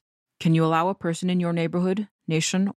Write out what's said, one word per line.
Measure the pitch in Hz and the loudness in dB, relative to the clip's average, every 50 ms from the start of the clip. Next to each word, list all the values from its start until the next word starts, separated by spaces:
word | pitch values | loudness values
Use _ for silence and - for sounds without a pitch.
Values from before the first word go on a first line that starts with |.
| _ _ _ _ _ _ _ _ | _ _ _ _ _ _ _ _
can | - 170 160 | 2 2 4
you | 160 165 | 4 4
allow | 160 165 160 165 | 4 2 2 2
a | 185 196 | 0 -2
person | - - 170 165 - - 180 | -4 -4 -4 -4 -2 -2 -2
in | 180 180 | -2 0
your | 175 170 | 0 -2
neighborhood, | 170 165 165 165 165 175 180 185 185 208 208 - _ _ _ | -2 -2 -2 -2 -2 -2 0 0 -2 -2 -4 -8 _ _ _
nation, | - 160 156 160 - - 185 196 202 - | -2 -2 0 0 0 0 0 0 -2 -2